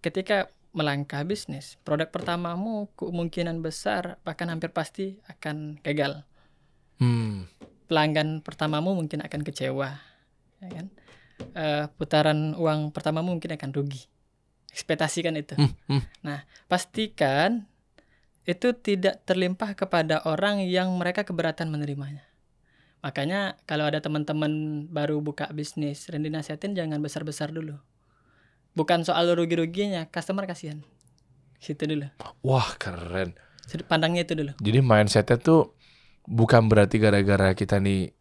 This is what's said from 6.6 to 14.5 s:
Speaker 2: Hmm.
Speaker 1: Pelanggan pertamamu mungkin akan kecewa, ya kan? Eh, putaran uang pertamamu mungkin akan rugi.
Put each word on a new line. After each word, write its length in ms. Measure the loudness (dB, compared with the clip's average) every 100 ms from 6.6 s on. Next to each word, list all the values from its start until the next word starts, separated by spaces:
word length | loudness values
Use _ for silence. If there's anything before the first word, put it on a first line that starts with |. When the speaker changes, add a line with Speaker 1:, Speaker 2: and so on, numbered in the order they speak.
| _ _ _ _
Speaker 2:
Hmm. 480 | 2 2 0 -4 -10 _ -20 _
Speaker 1:
Pelanggan 560 | _ 2 2 2 -2 -4
pertamamu 560 | -10 -6 -2 -2 -2 -2
mungkin 240 | -4 -6
akan 200 | -8 -8
kecewa, 580 | -8 -6 -6 -4 -6 -8 -18 _ _ _ _ _
ya 120 | -16
kan? 160 | -14 -14 -16 _ -20 _ _ -14
Eh, 320 | -6 -2 -2 -4
putaran 640 | _ 0 4 4 4 0 0
uang 320 | 0 2 -2
pertamamu 460 | -2 -2 -2 -2 -4
mungkin 160 | -6
akan 180 | -8 -6
rugi. 380 | -4 -4 -6 -14 _ _ _ _